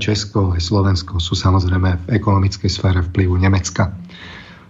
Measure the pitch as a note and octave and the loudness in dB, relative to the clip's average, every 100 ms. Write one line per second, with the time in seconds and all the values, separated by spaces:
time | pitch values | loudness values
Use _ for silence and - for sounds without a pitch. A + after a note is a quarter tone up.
0 | - G#2 - G#2+ F#2+ F2 - G#2 G2 F#2 | 0 -2 -2 0 0 0 0 2 2 0
1 | - F#2 - - F#2+ F#2 F2+ F#2 F#2 E2+ | -2 -4 -2 0 2 2 2 2 0 0
2 | - G#2+ G#2+ G2 G2 - F#2+ - G2 F2+ | 0 0 2 2 2 0 -4 0 0 2
3 | E2+ - F#2 F2+ F#2+ F#2+ - - F2+ - | 0 0 2 2 2 2 0 -2 -2 -4
4 | - - - - - - | -16 -18 -18 -18 -20 -20